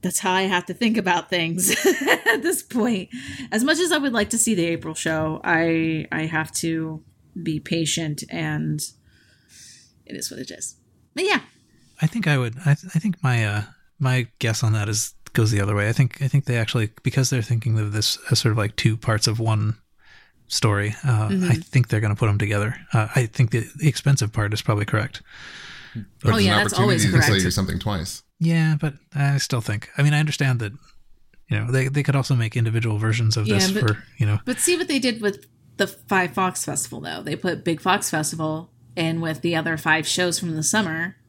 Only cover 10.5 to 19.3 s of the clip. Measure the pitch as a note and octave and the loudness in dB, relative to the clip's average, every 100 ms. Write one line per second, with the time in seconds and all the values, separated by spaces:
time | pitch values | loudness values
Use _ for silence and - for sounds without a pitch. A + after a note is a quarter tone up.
10.5 | - - - _ _ _ - F#4+ F#4 - | -12 -14 -14 _ _ _ -4 0 0 -4
11.5 | _ _ _ _ _ D#3 A#3 F3+ C#3+ A#2+ | _ _ _ _ _ -2 0 0 2 0
12.5 | A#2+ D3 D3 F3+ E3 G#3+ F3 C3 B2 G#2+ | -2 0 0 0 -2 -2 -2 0 2 2
13.5 | G#2 G2+ - _ _ C3 B2+ A2+ _ A#2 | -2 -6 -12 _ _ 0 0 -2 _ -2
14.5 | A2 A2+ G#2+ G2+ G#2 - - - - G#2+ | 0 2 0 0 -2 -4 -10 -6 0 2
15.5 | G#2 G2 G2+ G#2 A#2 C3 - C3+ C#3+ - | 2 2 0 0 2 0 0 0 0 0
16.5 | A#2+ A2 B2 G#2+ - - C3 C3 C3 A2+ | -2 0 -2 -2 -4 -2 0 0 0 0
17.5 | A#2 A2+ A2 G#2+ G#2+ G#2 - - A#2+ A#2+ | -2 0 0 0 -2 -2 -4 0 0 2
18.5 | G#2+ G#2 - A2+ A2 - G#2+ - | 0 -2 0 0 0 0 0 2